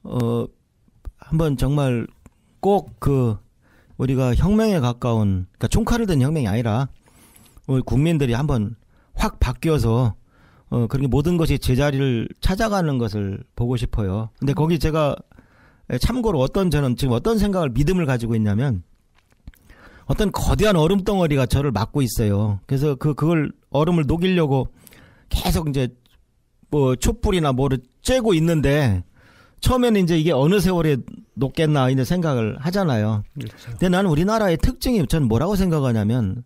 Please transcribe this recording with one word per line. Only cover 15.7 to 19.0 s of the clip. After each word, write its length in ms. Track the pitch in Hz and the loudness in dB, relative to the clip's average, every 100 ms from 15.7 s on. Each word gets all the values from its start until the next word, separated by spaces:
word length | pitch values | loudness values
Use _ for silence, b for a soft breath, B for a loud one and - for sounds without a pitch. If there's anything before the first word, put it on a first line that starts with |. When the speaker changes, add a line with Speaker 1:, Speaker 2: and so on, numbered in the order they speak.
| b - 127 | b -6 -2
Speaker 1:
참고로 400 | - 254 220 160 | 0 0 0 0
어떤, 300 | 131 202 185 | 0 0 0
저는 260 | 147 139 120 | 0 0 0
지금 160 | 139 | 0
어떤 260 | 117 214 226 | 0 0 0
생각을, 300 | 208 185 151 | 0 0 -2
믿음을 360 | 117 147 180 156 | 0 0 0 0
가지고 280 | 127 113 113 | -2 -2 0
있냐면 460 | 107 101 139 98 - _ | 0 0 0 -4 -8 _